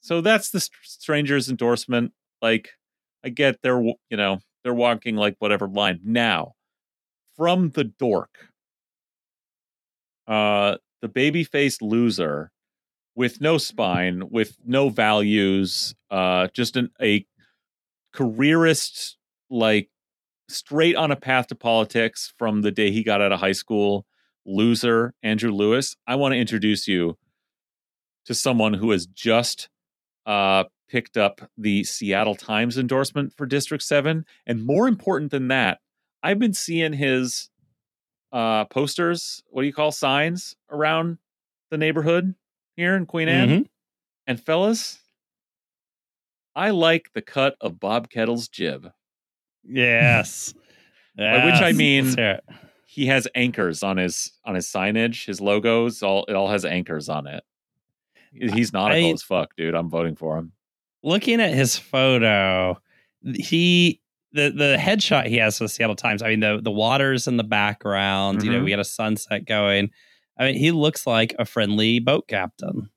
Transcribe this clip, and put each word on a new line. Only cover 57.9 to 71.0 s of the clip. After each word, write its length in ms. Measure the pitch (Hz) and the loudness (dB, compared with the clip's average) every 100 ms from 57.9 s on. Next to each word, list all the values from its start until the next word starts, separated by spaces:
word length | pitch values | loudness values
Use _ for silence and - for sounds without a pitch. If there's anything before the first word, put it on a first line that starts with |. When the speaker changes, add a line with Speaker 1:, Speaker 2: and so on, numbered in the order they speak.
| _ _ _ _ | _ _ _ _
Speaker 1:
He's 400 | 120 123 101 113 | -8 -2 0 0
nautical 380 | 95 101 160 170 | 0 0 2 2
Speaker 2:
I 20 | |
Speaker 1:
as 100 | 160 | 0
fuck, 320 | - 92 78 - | -2 -4 -4 -6
dude. 180 | 82 82 | -4 -2
I'm 120 | 85 | -2
voting 280 | 82 82 78 | -4 -4 -4
for 200 | 82 80 | -6 -6
him. 160 | 82 _ _ _ _ _ | -8 _ _ _ _ _
Speaker 2:
Looking 360 | 143 190 208 233 | -2 -2 0 0
at 140 | 208 | 2
his 220 | 139 127 - | 2 0 -2
photo, 1040 | - 135 135 127 113 104 95 92 92 90 _ _ _ _ | -4 0 4 4 4 4 2 2 0 -2 _ _ _ _
he, 760 | - 120 - 170 175 175 175 - _ _ _ | -8 -8 -2 2 4 6 4 0 _ _ _
the, 180 | 147 143 | -2 -2
the 260 | - 143 135 | 2 2 2
headshot 460 | 175 214 - 143 127 | 2 0 2 0 2
he 80 | 117 | 2
has 220 | 110 - | 2 0
for 60 | |
the 40 | 110 | -6
Seattle 260 | - 113 | -2 -2
Times, 260 | 101 117 101 | -2 -4 -2
I 80 | 113 | 0
mean, 100 | 110 | 0
the, 180 | 107 104 | 0 0
the 100 | 110 | -2
water's 560 | 104 110 135 139 127 - | 0 0 2 0 0 0
in 80 | 120 | -2
the 80 | |
background, 1000 | 107 107 104 104 107 98 98 98 98 101 | 0 0 0 -2 -4 0 0 0 0 0
you 80 | 107 | 0
know, 60 | 120 | 0
Speaker 1:
Mm-hmm. 80 | |
Speaker 2:
we 60 | 95 | 0
got 100 | 101 | -2
a 40 | |
sunset 600 | 101 - 110 107 - 104 | -4 -4 -2 -4 -4 -6
going. 460 | 95 107 101 101 101 _ _ _ _ - | -2 0 2 2 0 _ _ _ _ -4
I 100 | 131 | -2
mean, 100 | - | 2
he 160 | 151 | 0
looks 340 | 165 151 156 | 2 0 0